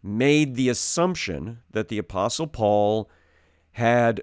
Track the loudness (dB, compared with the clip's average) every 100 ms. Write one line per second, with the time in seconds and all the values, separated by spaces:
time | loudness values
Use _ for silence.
0 | -6 0 4 4 2 0 0 0 -4 0
1 | 0 -2 -6 -8 -8 -14 _ -6 -4 -6
2 | -6 -2 -2 -2 -8 -2 2 4 4 0
3 | -4 _ _ _ _ _ _ -2 2 4
4 | 2 0